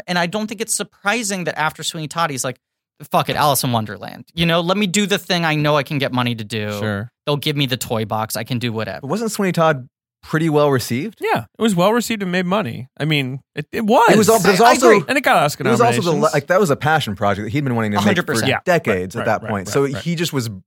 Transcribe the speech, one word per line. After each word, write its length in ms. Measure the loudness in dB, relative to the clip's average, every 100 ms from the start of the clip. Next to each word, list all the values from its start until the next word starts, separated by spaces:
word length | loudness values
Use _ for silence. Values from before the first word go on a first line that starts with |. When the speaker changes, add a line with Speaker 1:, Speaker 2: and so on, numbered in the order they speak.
| -4
Speaker 1:
and 120 | -2
I 80 | -2
don't 200 | -4 -8
think 140 | -8
it's 140 | -6
surprising 720 | -6 -6 _ -4 -2 -2 -4
that 140 | -4 -2
after 240 | -2 -4
Sweeney 240 | -8 -8 -8
Todd, 240 | -4 -4
he's 140 | -2
like, 160 | -6 -8 _ _ _ _ -2
"Fuck 180 | 0 0
it, 60 |
Alice 300 | 0 2 2
in 80 | 0
Wonderland. 540 | -2 -4 -10 -14 -16 -14
You 120 | -4 0
know, 140 | 0
let 160 | 0 0
me 100 | 0
do 200 | 0 0
the 120 | -2
thing 260 | -2 -2
I 120 | 0 0
know 200 | 2 0
I 60 |
can 160 | -2 -2
get 140 | -2
money 240 | -2 -2 -4
to 80 |
do. 260 | -6 -6 -6 -4
Speaker 2:
Sure. 320 | -4 -4 -6 _ -4
Speaker 1:
They'll 100 | -2
give 200 | -2 -2
me 100 | -2
the 100 | -2
toy 280 | -4 -4
box. 320 | -4 -4 -4 -6
I 80 |
can 160 | -6 -4
do 120 | -4
whatever." 280 | -6 -8 -8
Speaker 3:
But 80 | -6
wasn't 240 | -4 -4
Sweeney 180 | -2 -2
Todd 380 | 2 2 2 -4 _ _ _
pretty 260 | -6 -2 2
well 220 | 4 4
received? 480 | 2 0 -4 -6 -6
Speaker 2:
Yeah, 260 | -4 -4 -4 -2
it 20 |
was 140 | 0
well 180 | 2 2
received 300 | 2 -2 -4
and 80 | -2
made 160 | -2 -2
money. 420 | -2 -4 -8 -12 -6
I 80 |
mean, 360 | -2 0 -2 -6 _ -12
it, 100 | -8
it 120 | -4
was. 260 | 2 4 6
Speaker 3:
It 40 | 6
was 120 | 6
al-, 120 | 4
but 80 | 4
it 20 |
was 80 | 6
Speaker 1:
I, 40 |
I 40 | 6
Speaker 3:
also, 200 | 8 6
Speaker 1:
agree. 140 | 6 4
Speaker 2:
And 100 | 0
it 40 |
got 140 | 2 4
Oscar 240 | 2 0 0
Speaker 3:
it 40 |
was 100 | 2
also 120 | 2 2
the 40 | 0
Speaker 2:
nominations. 160 | 2 2
Speaker 3:
le-, 40 | 0
like, 100 | 2
that 140 | 2
was 100 | 2
a 60 | 2
passion 400 | 2 2 0 -2
project 300 | 0 0 -2
that 40 |
he'd 140 | -4
been 100 | -2
wanting 160 | -2 0
to 60 | 0
make 60 |
for 40 | 2
Speaker 1:
A 40 |
hundred 160 | 0 0
percent. 360 | -2 0 0
Speaker 3:
decades 520 | 2 0 2 -2 -2 -4
Speaker 2:
Right, 60 |
Speaker 3:
at 40 | -2
that 160 | -2
Speaker 2:
right, 80 | -2
Speaker 3:
point. 160 | -6 -2
Speaker 2:
right, 60 |
Speaker 3:
So 80 | 0 0
Speaker 2:
right. 100 | -2
Speaker 3:
he 180 | -4
just 180 | -4 -2
was, 180 | -4 -6 -10